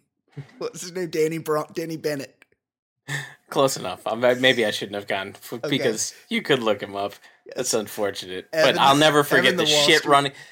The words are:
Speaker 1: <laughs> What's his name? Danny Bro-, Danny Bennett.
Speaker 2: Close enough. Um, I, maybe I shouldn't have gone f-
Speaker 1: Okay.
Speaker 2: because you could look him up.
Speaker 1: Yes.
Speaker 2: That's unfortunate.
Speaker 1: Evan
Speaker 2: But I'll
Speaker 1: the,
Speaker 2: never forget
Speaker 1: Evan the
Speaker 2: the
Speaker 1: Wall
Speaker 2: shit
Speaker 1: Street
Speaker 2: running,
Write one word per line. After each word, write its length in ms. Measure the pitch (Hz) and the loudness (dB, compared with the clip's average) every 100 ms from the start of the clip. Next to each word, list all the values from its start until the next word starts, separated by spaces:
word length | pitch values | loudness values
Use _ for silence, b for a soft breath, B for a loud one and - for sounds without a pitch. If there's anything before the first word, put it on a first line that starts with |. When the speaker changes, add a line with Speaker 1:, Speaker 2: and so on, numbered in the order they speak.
| _ _ _ | _ _ _
Speaker 1:
<laughs> 300 | - - - | -20 -20 -12
What's 220 | 156 170 | -10 -10
his 100 | 175 | -12
name? 160 | 175 175 | -8 -6
Danny 280 | 165 156 165 | 0 0 -2
Bro-, 260 | 156 151 151 | -2 -2 -2
Danny 240 | - 165 160 | -8 -8 -6
Bennett. 360 | 151 147 131 _ _ _ _ _ _ _ - 143 143 B _ | -4 -4 -8 _ _ _ _ _ _ _ -10 -8 -8 B _
Speaker 2:
Close 280 | 156 170 - | 0 2 0
enough. 280 | 113 90 - | -8 -8 -6
Um, 180 | 110 123 | 0 2
I, 80 | 123 | 4
maybe 300 | 131 120 107 | 4 4 0
I 60 | |
shouldn't 240 | 104 110 101 | -2 -6 -8
have 120 | 101 | -6
gone 220 | 101 98 | -6 -6
f- 240 | 101 - | -12 -14
Speaker 1:
Okay. 160 | 123 151 | -10 -4
Speaker 2:
because 440 | 143 127 110 - - _ | -2 -2 -2 -6 -8 _
you 120 | 226 | -6
could 200 | 170 135 | 0 0
look 220 | 113 101 | 0 -2
him 120 | 98 98 | -4 -8
up. 160 | 101 - b b - | -8 -10 b b -12
Speaker 1:
Yes. 100 | - | -8
Speaker 2:
That's 180 | 123 | -4
unfortunate. 760 | 117 104 - 101 98 95 92 - | -4 -4 -4 -4 -6 -10 -12 -6
Speaker 1:
Evan 240 | 160 156 - | 2 2 4
Speaker 2:
But 60 | |
I'll 120 | 139 | 4
Speaker 1:
the, 60 | 143 | 6
Speaker 2:
never 240 | 156 147 | 6 4
forget 300 | 143 139 127 | 4 4 4
Speaker 1:
Evan 40 | 180 | 2
the 60 | 156 | 2
Speaker 2:
the 60 | |
Speaker 1:
Wall 120 | 151 147 | 2 4
Speaker 2:
shit 120 | 156 | 4
Speaker 1:
Street 120 | 147 | 6
Speaker 2:
running, 200 | 143 139 B B | 4 2 B B